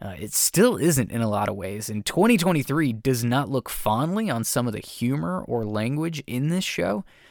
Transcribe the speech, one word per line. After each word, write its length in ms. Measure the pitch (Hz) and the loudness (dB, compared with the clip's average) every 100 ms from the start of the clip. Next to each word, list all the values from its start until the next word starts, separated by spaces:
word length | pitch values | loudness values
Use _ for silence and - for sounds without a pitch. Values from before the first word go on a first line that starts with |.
Uh, 140 | - 175 | -12 -10
it 140 | 107 | -4
still 440 | - - 160 240 214 | 0 2 6 4 6
isn't 360 | 156 139 117 | 2 2 0
in 80 | 120 | 0
a 100 | 113 | 0
lot 180 | 104 104 | 0 0
of 60 | |
ways, 340 | 98 92 104 110 | -2 -6 -8 -6
and 160 | 107 | -4
twenty 320 | - - 220 226 | -2 4 6 6
twenty-three 560 | 170 160 131 143 151 | 4 2 0 0 0
does 320 | 110 135 123 | 0 0 2
not 240 | 120 127 135 | 2 0 0
look 200 | 135 - | -2 -4
fondly 600 | - - 110 156 202 220 | -4 0 2 0 -2 -2
on 160 | 117 | -2
some 220 | - 127 120 | -2 0 -2
of 60 | |
the 80 | 107 | -4
humor 640 | - - 120 143 170 185 - | -10 -4 -2 0 -2 -4 -4
or 180 | 120 | -4
language 580 | 107 107 113 147 160 156 - | -2 -2 -2 -2 -4 -6 -6
in 220 | 123 147 | -2 0
this 160 | 175 | 0
show, 400 | 180 - 175 202 - - - | -2 -2 -2 -2 -6 -18 -20